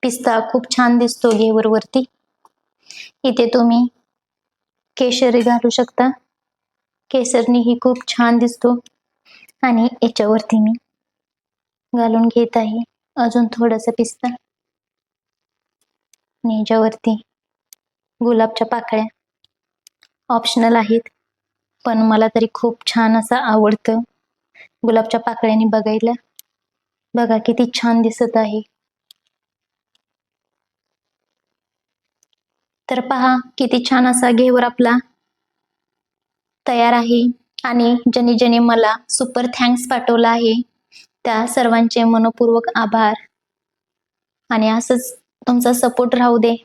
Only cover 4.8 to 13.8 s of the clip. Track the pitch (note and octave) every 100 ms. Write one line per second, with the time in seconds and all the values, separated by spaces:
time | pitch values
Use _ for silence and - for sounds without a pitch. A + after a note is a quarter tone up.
4.8 | _ - B3 B3 B3+ A#3+ A#3 A#3+ A#3+ A#3
5.8 | A#3+ - B3+ C4+ _ _ _ _ _ _
6.8 | _ _ _ C4 A#3+ B3 A3+ A#3+ A#3 A#3+
7.8 | B3+ B3 - - A#3+ A#3 A#3 A#3 A#3+ A#3+
8.8 | _ _ _ _ _ _ _ _ C4 A#3
9.8 | A#3 B3 A#3+ - G#3 A3 - A3 G#3+ A#3
10.8 | _ _ _ _ _ _ _ _ _ _
11.8 | _ A#3+ A#3 A3+ A#3 A#3 A#3 A#3 A3 A3
12.8 | A#3 _ _ - A#3+ A#3+ A3+ A#3 A#3 A3